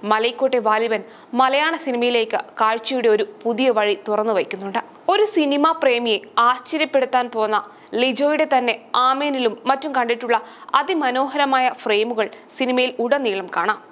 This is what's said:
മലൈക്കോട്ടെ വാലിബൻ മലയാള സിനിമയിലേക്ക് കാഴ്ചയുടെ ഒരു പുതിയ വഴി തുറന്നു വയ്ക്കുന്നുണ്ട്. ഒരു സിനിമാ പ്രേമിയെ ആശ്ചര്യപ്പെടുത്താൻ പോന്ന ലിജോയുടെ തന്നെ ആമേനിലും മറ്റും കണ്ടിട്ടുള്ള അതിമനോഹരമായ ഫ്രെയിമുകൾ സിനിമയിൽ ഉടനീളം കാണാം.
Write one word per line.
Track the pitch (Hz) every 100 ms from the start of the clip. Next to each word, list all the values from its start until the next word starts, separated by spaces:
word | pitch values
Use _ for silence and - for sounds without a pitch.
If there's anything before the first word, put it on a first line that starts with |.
| 202
മലൈക്കോട്ടെ | 214 233 233 262 247 220
വാലിബൻ | 214 226 220 196 - - 240
മലയാള | 262 269 311 330 302
സിനിമയിലേക്ക് | 240 240 240 220 220 - -
കാഴ്ചയുടെ | 220 226 226 262 233
ഒരു | 208 208 -
പുതിയ | 226 226 262 220
വഴി | 208 202 -
തുറന്നു | 208 214 202
വയ്ക്കുന്നുണ്ട്. | - 190 196 196 - - -
ഒരു | 392 427 381
സിനിമാ | 294 285 302 320
പ്രേമിയെ | 285 240 240 214 - - 233
ആശ്ചര്യപ്പെടുത്താൻ | 254 - 320 311 277 254 254 247
പോന്ന | 226 214 214 - - - 220
ലിജോയുടെ | 254 254 285 302 311
തന്നെ | 269 240 214 - - 254
ആമേനിലും | 269 294 269 240 214 240
മറ്റും | 262 294 269
കണ്ടിട്ടുള്ള | 233 233 240 233 - - - -
അതിമനോഹരമായ | 285 349 269 254 269 285 277 262 254 240
ഫ്രെയിമുകൾ | - 208 220 226 208 - - -
സിനിമയിൽ | 254 254 254 247 233
ഉടനീളം | 277 247 196 185 -
കാണാം. | 175 208 -